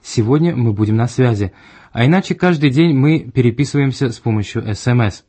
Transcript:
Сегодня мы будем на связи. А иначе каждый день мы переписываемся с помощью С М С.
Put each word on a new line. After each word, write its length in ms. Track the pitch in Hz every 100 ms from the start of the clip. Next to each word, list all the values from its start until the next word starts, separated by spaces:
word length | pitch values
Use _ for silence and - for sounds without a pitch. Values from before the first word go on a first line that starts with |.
Сегодня 540 | - - 107 147 170
мы 180 | 165 113
будем 220 | 101 107
на 140 | 110 120
связи. 420 | - 127 107 98 _ - - -
А 160 | - 123
иначе 300 | 185 - 175
каждый 340 | 180 165 147
день 260 | 127 170 135
мы 220 | 143 160
переписываемся 920 | 123 135 120 117 143 147 139 123 131
с 80 | 113
помощью 420 | - 107 101 113
С 220 | 110 101 -
М 140 | 123
С. 240 | 110 -